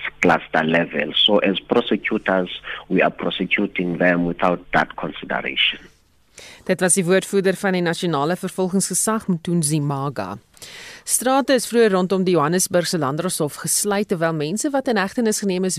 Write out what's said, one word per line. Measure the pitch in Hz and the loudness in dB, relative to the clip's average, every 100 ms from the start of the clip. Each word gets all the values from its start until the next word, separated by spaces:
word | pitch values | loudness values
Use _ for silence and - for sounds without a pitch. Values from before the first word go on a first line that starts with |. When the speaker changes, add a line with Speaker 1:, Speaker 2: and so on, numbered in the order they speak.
| - - | -8 0
Speaker 1:
Cluster | 90 80 - 85 | 2 2 0 -2
level. | 80 82 85 78 76 | 2 0 0 -4 -4
So | - - 104 | 0 4 4
as | 98 90 | 2 -2
prosecutors, | - - - 107 - 110 - 95 90 - - - - | 0 0 2 -2 0 -2 0 0 0 -8 -12 -14 -2
we | 92 | 2
are | 85 - | 2 0
prosecuting | 87 - 92 - 101 - 90 82 | -6 -2 -2 0 -2 -2 -4 2
them | 87 87 87 | 2 2 0
without | 87 92 87 - | 0 0 0 -2
that | - - - | -2 -2 -4
consideration. | 78 - - 64 64 67 - - - _ _ _ _ - - - | -10 -10 -8 -6 -4 -2 -2 -4 -16 _ _ _ _ -20 -20 -12
Speaker 2:
Dit | - 185 | -4 0
was | 185 | 2
die | 196 170 | 2 4
woordvoerder | 185 - 202 190 180 | 2 2 0 2 0
van | 196 | 0
die | 180 | 0
Nasionale | 170 170 180 147 151 180 | 0 0 0 0 0 -2
Vervolgingsgesag, | 185 - 185 190 - 180 - 220 - | -4 -4 0 0 0 -2 0 -2 -2
Mthunzi | 170 - 175 147 156 | -2 0 0 2 0
Maga. | 143 139 143 113 95 101 _ - - - - - | 0 -2 -4 -6 -8 -10 _ -20 -20 -18 -18 -16
Strate | - - 240 269 262 | -4 -2 2 2 4
is | 262 - | 0 2
vroeër | 233 220 | 4 4
rondom | 190 185 190 | 4 2 2
die | 185 | 2
Johannesburgse | 170 143 180 - 180 175 175 | 4 4 2 2 0 0 -2
Landdroshof | 135 151 175 - 151 - | -2 -2 -4 -2 -4 -4
gesluit, | - - 202 202 214 | -4 -2 0 0 0
terwyl | 170 165 | 0 0
mense | 160 147 208 302 | 0 -2 -2 -2
wat | 269 269 | -2 0
in | 220 | 0
hegtenis | 190 - 220 208 | 0 0 0 0
geneem | 202 180 | 0 0
is | 185 | -2